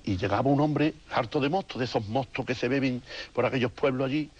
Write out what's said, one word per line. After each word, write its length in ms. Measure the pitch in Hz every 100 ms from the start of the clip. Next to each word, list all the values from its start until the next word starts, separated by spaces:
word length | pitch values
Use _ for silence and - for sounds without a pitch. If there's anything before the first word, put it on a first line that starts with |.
y 140 | - 92
llegaba 320 | 95 101 123
un 100 | 143
hombre 320 | 151 147 151 - -
harto 300 | - 117 151
de 80 | 139
mosto, 300 | 185 190 -
de 80 | 123
esos 200 | 131 101
mostos 380 | 110 - -
que 100 | 113
se 140 | 123 120
beben 320 | 135 135 123 - - -
por 140 | - 120
aquellos 260 | 131 127
pueblos 380 | - 139 127 135
allí. 180 | 147 143 -